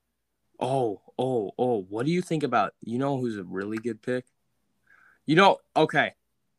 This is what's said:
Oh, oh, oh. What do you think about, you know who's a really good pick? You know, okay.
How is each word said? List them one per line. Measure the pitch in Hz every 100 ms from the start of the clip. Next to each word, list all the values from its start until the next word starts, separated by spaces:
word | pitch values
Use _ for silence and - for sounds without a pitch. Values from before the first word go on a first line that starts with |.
| _ _ _ _ _ -
Oh, | 127 135 120 95 - -
oh, | 127 123 95 -
oh. | 123 113 92
What | 104 139
do |
you | 175
think | - 160
about, | 127 120 95 -
you | 107 120
know | 139 135
who's | 123 104
a |
really | 90 92 101 110
good | 117 110
pick? | - 127 - _ _ _ _ _ _ _ _ _ -
You | 156
know, | 196 - _
okay. | 143 156 151 107 - _ _ _